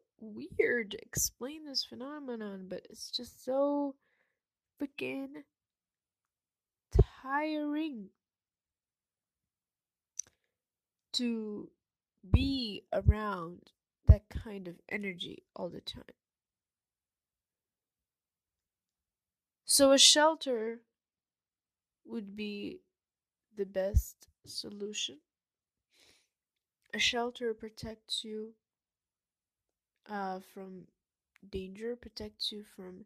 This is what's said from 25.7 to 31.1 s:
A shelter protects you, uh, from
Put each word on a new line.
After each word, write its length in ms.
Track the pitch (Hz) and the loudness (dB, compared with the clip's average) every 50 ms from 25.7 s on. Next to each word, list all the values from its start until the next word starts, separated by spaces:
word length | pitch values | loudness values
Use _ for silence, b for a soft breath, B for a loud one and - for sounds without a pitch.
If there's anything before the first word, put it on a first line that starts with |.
| _ _ _ b b b b b b b b b b _ _ _ _ _ _ _ _ _ _ _ | _ _ _ b b b b b b b b b b _ _ _ _ _ _ _ _ _ _ _
A 60 | - | -2
shelter 560 | 214 208 - - 240 233 247 240 - 254 233 220 | 0 0 2 2 0 -2 -2 -4 -4 -4 -4 -4
protects 720 | 214 - 220 214 - - 226 220 220 _ - - - - | -4 -8 -14 -14 -12 -12 -12 -12 -14 _ -8 -8 -8 -6
you, 320 | 220 214 214 214 226 226 _ _ _ _ _ _ _ _ _ _ _ _ _ _ _ _ _ _ _ _ _ _ _ _ _ _ _ _ _ _ - | -6 -8 -8 -8 -10 -14 _ _ _ _ _ _ _ _ _ _ _ _ _ _ _ _ _ _ _ _ _ _ _ _ _ _ _ _ _ _ -10
uh, 300 | 214 202 196 190 190 190 | -8 -6 -4 -4 -6 -6
from 480 | 190 - - 196 190 190 190 185 175 - _ _ _ _ | -10 -14 -16 -16 -14 -14 -14 -16 -18 -20 _ _ _ _